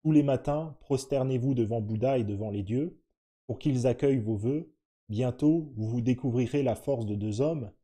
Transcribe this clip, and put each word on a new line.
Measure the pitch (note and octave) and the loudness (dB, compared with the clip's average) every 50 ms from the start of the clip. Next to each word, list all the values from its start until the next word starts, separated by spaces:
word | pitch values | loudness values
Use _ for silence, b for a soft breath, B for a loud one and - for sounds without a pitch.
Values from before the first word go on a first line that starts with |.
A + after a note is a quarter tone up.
| _ | _
Tous | D#3 | 6
les | D#3 D3 C#3+ | 6 6 6
matins, | C#3 C3 B2 - D3 C#3+ D3+ E3 D#3+ C#3+ - | 4 2 0 0 -2 -2 -2 -4 -8 -12 -16
prosternez-vous | - - C#3 C3 C3+ - C#3+ C3+ C3 C3+ C3 B2 A#2+ C#3 C3+ | -4 -2 -2 -2 0 -2 0 0 0 0 0 0 0 0 2
devant | B2 A2+ G#2 A#2 A2+ | 2 0 0 0 -2
Bouddha | G#2+ G#2 A2 G#2+ A2+ C3 C3+ | -2 -2 -2 0 0 2 2
et | B2+ A2 | 2 0
devant | G2+ G#2 G2 A2 G#2+ | -2 -4 -4 -4 -4
les | G2+ G2+ F#2+ | -4 -4 -4
dieux, | F#2+ A2+ B2+ D#3 F3 - _ _ _ _ _ _ _ _ _ _ | -2 -2 -2 -2 -4 -6 _ _ _ _ _ _ _ _ _ _
pour | - A#2 - | -10 -10 -2
qu'ils | - D#3 C3 B2+ A#2+ | -2 0 0 2 2
accueillent | C3 A#2 - - C#3 C3+ C3 | 0 2 2 2 2 2 2
vos | G#2+ A2 A2 | 0 -2 -2
vœux. | G2+ G#2 B2 C#3+ D#3 E3 - _ _ _ _ _ _ _ - | 0 0 -2 -2 -2 -6 -8 _ _ _ _ _ _ _ -6
Bientôt, | G#2+ G#2+ B2+ B2 A#2+ - D3 D3+ D#3+ E3+ D#3 D3 B2+ | -4 -2 -2 -2 0 2 4 4 4 2 0 -6 -6
vous | A2 A2 | -6 -4
vous | A2 A#2 B2 | -2 -2 0
découvrirez | A2+ B2 B2 - - C3 A2+ B2+ B2 A2 - C#3+ C3+ | 2 0 0 0 0 -2 0 0 0 0 0 0 0
la | A#2+ G#2+ | 0 -2
force | - - C#3+ C#3 A#2+ A2+ | -2 -2 -4 -2 -2 -2
de | G#2 G#2 | -4 -4
deux | G2+ G#2 G#2+ G#2 A2 | -4 -2 -4 -2 0
hommes | C#3 D#3 E3 D3+ A#2 G2+ - _ | 0 0 0 -4 -6 -10 -14 _